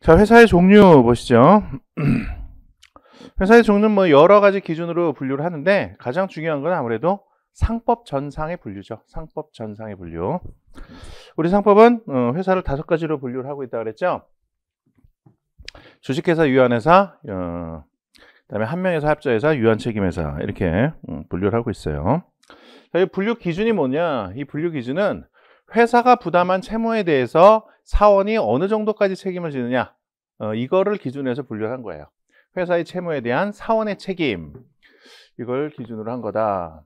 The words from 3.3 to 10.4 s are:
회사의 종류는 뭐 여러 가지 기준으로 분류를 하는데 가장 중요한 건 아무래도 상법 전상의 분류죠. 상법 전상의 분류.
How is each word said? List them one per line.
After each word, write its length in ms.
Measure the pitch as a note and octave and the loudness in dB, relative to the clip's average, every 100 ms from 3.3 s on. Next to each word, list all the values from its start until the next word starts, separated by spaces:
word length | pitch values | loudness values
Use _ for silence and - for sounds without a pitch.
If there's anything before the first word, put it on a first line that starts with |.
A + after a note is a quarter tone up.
| - | -4
회사의 220 | G3 A#3 | 6 6
종류는 300 | A3 G3+ G#3+ | 6 2 2
뭐 180 | G#3 F#3+ | 2 4
여러 320 | C#3 E3 G3+ | 6 8 8
가지 180 | G3+ G3 | 6 0
기준으로 540 | - D#3+ E3+ E3+ E3+ | -6 -8 -4 -2 -2
분류를 320 | C#3 C3+ C3+ D#3+ | -4 -6 -4 -6
하는데 480 | E3 D3+ G3 A2 G2 | -4 -2 -2 -2 -10
가장 280 | - C#3 F#3+ | -8 -6 -6
중요한 360 | E3 D#3+ D3 | -6 -6 -4
건 100 | C#3+ | -4
아무래도 500 | F3+ A#2+ A2+ D#3+ G3+ _ _ _ | -4 -4 -4 -4 -4 _ _ _
상법 540 | _ - A3+ - A#3 - | _ -6 -4 -4 -4 -4
전상의 500 | C#3 C#3+ C#3 D#3 F3 | -8 -8 -10 -10 -10
분류죠. 460 | - G2 F#2+ A2 _ | -12 -16 -14 -16 _
상법 480 | - D#3 - D3+ | -18 -14 -14 -16
전상의 440 | _ A2 G#2 A2 G2 | _ -14 -14 -16 -14
분류. 420 | F2 E2 F#2 F3 | -14 -8 -6 -6